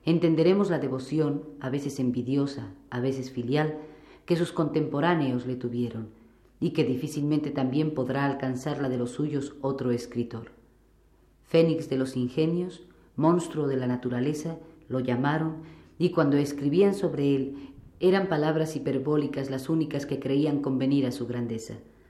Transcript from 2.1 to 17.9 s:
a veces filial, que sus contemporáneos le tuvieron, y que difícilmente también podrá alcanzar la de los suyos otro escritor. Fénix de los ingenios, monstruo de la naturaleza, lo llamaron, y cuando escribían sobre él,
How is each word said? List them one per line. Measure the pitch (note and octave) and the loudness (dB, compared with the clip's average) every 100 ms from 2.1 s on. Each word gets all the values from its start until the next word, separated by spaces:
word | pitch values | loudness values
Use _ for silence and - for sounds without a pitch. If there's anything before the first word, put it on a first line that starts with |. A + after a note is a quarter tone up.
| B2 A#2+ C#3 C#3 - A2 - - | 0 0 0 0 -4 -12 -14 -8
a | B2 | -2
veces | C3 C3+ B2 | -2 -2 -6
filial, | B2 A#2 D3 D3+ - - - - - - | -6 0 0 0 -4 -12 -20 -20 -20 -2
que | E3 | 0
sus | E3 | 2
contemporáneos | - D3+ D#3 D3 C#3+ E3 E3+ C3+ B2 B2 | 0 0 2 0 0 2 2 2 0 -4
le | B2 | -4
tuvieron, | B2 A#2+ A#2 A2 G#2+ - - _ _ _ | -4 -2 -4 -4 -12 -14 -20 _ _ _
y | C#3 | -2
que | D3 - | 0 0
difícilmente | B2+ D3+ D3+ D3 D3+ D3 | 0 -4 -2 0 0 0
también | C#3 B2+ C#3 D#3 | -2 0 0 0
podrá | C#3+ C3 C3+ | -2 -2 0
alcanzar | C#3 C3 C3 B2 D#3 C#3 | 0 -2 -4 -4 -4 -4
la | C3+ | -2
de | B2 | -2
los | A#2+ | -4
suyos | - D3 C#3+ C3 - | -2 -2 -2 -4 -6
otro | C3+ C3+ B2+ | -4 -2 0
escritor. | A#2+ - A#2+ A#2 A2+ - - - _ _ _ _ _ _ _ _ | 0 -2 -6 -6 -8 -14 -20 -20 _ _ _ _ _ _ _ _
Fénix | E3 E3 D#3+ - | 4 4 2 -2
de | C3 | -2
los | C3 B2+ | -2 -2
ingenios, | B2 - D#3+ F3 F3+ - - - - - | -2 0 0 0 -4 -8 -20 -20 -14 0
monstruo | D#3+ F3 - D#3 C#3 | 4 4 0 -2 -2
de | C3 | 0
la | B2 | 0
naturaleza, | B2 B2+ B2 C#3 D#3 E3 E3 - - - | -2 -2 -2 -2 -2 -6 -10 -14 -20 -6
lo | B2+ | -2
llamaron, | B2+ A#2+ C#3+ D#3 D#3+ D#3 - - - - | 0 0 2 0 -2 -4 -12 -20 -20 -2
y | E3+ | 0
cuando | E3+ C#3+ C#3+ | 4 4 4
escribían | C#3+ - C#3+ E3 G3+ G3 | 2 -2 2 6 4 4
sobre | E3+ C#3+ C#3+ C3+ | -2 0 2 2
él, | C3 - - - - | 0 -6 -14 -18 -20